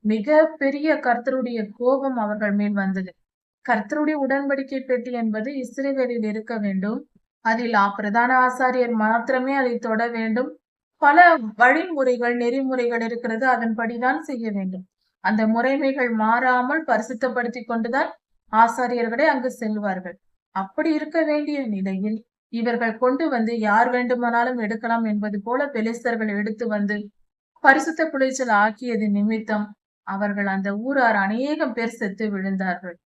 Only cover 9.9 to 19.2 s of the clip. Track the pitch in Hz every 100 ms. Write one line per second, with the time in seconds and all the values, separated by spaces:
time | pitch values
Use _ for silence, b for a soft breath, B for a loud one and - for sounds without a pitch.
9.9 | 220 233 226 226 226 285 - _ _ _
10.9 | - 285 311 349 311 220 208 247 311 370
11.9 | 294 254 240 240 240 240 269 262 254 240
12.9 | 233 226 233 233 226 262 233 226 220 226
13.9 | 240 254 311 320 247 226 202 185 185 -
14.9 | _ _ _ 190 214 220 226 254 277 269
15.9 | 269 240 220 220 240 254 247 254 311 311
16.9 | 214 220 240 254 247 240 247 226 233 226
17.9 | 262 339 - _ _ _ 220 233 247 247
18.9 | 240 226 240